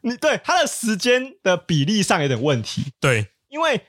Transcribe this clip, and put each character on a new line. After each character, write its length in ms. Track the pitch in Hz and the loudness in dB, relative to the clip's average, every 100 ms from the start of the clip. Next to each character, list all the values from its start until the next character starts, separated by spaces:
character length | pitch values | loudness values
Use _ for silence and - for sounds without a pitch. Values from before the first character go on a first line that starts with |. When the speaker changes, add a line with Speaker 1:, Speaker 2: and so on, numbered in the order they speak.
Speaker 1:
你， 140 | 233 247 | -6 -2
对， 220 | 311 233 | 0 0
他 180 | - 359 | 0 0
的 60 | 294 | 0
时 300 | - 220 208 | -2 -2 -2
间 360 | 240 254 262 - | 0 0 -2 -4
的 140 | 190 175 | -2 -2
比 300 | - 160 139 | 0 0 2
例 180 | 214 | 0
上 180 | 180 190 | 2 0
有 60 | 143 | 0
点 140 | 120 | 0
问 200 | 143 127 | 0 0
题。 220 | 104 - 139 _ | -2 -6 -8 _
Speaker 2:
对。 280 | 147 113 101 _ _ | 0 2 -2 _ _
Speaker 1:
因 140 | 285 | -2
为 200 | 330 233 | 0 -2